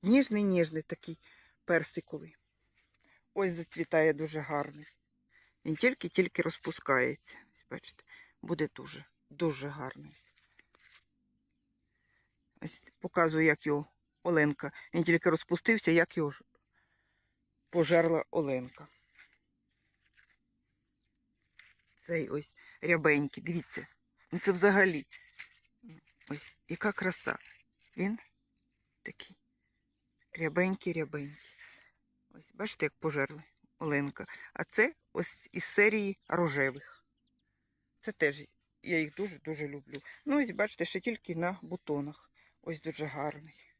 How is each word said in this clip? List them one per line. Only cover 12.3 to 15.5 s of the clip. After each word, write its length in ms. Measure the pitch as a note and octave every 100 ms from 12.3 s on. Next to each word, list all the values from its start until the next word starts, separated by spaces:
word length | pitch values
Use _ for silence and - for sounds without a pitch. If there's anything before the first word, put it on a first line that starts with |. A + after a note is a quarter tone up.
| _ _ _
Ось 220 | E3 - - _
показую, 460 | F#3 - E3 D#3 D#3+
як 200 | D3+ D3+
його 220 | D3 D3+ _ _ _
Оленка. 480 | E3+ E3 D3+ C#3+ C#3+ - -
Він 100 | E3+
тільки 260 | E3+ E3+ F3+
розпустився, 600 | D#3+ -